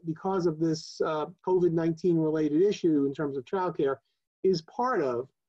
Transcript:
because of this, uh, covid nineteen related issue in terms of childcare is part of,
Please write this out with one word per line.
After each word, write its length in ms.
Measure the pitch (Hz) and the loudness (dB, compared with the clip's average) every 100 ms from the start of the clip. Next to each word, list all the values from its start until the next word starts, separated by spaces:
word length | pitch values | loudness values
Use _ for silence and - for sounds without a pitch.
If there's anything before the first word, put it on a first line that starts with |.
| 160 | -8
because 400 | 160 190 190 170 | -6 -2 0 -2
of 140 | 156 | 0
this, 420 | 165 156 - - 165 | -2 -2 -6 -4 -2
uh, 200 | 156 151 - - | -2 -6 -6 0
covid 280 | 185 175 | 2 2
nineteen 440 | 165 165 160 185 165 | 2 0 0 2 2
related 440 | 156 156 151 151 | 2 2 2 2
issue 440 | 202 190 170 147 139 | 2 2 2 2 2
in 80 | |
terms 240 | 139 147 135 | -2 -4 -6
of 60 | |
childcare 540 | 123 196 180 170 139 135 _ _ _ _ | -4 -4 -2 0 -2 -2 _ _ _ _
is 180 | 190 170 | 0 0
part 380 | - - 247 220 | -2 -4 -2 0
of, 260 | 135 120 135 _ | 0 -2 -6 _